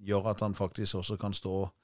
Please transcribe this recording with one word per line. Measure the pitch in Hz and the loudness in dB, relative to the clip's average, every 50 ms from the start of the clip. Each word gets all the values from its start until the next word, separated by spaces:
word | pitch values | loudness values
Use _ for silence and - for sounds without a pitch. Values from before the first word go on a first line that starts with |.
gjør | 101 98 104 101 95 113 | -2 2 2 4 4 2
at | 104 - | 0 2
han | 107 104 95 | 0 -2 0
faktisk | - 101 90 - - 107 95 - | 0 -2 -2 0 -2 -2 -2 -2
også | 95 90 - 107 92 | -2 -2 -2 -2 -2
kan | - 101 | -2 -2
stå, | 95 - - 95 92 95 98 90 - _ | -4 -2 -2 -2 0 0 0 -2 -4 _